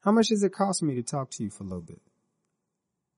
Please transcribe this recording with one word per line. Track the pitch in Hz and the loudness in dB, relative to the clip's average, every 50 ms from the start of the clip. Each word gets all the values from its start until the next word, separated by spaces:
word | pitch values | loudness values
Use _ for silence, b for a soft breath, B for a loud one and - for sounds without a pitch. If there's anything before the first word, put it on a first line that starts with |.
| _ | _
How | 196 | 4
much | 214 226 226 - | 6 6 6 4
does | 226 208 202 | 4 2 2
it | 190 - | 0 0
cost | - 196 196 185 - 170 | 0 -2 0 0 0 0
me | 151 135 | -2 -2
to | 123 | -2
talk | 117 - - 147 135 - | -4 -4 -4 -4 -4 -6
to | - - 120 | -8 -8 -8
you | 101 | -8
for | - - 101 | -8 -10 -12
a | 95 | -10
little | 92 90 | -10 -10
bit? | 85 82 85 85 _ _ _ _ _ _ _ _ _ _ _ _ _ _ _ _ _ _ _ _ _ _ _ | -10 -12 -18 -20 _ _ _ _ _ _ _ _ _ _ _ _ _ _ _ _ _ _ _ _ _ _ _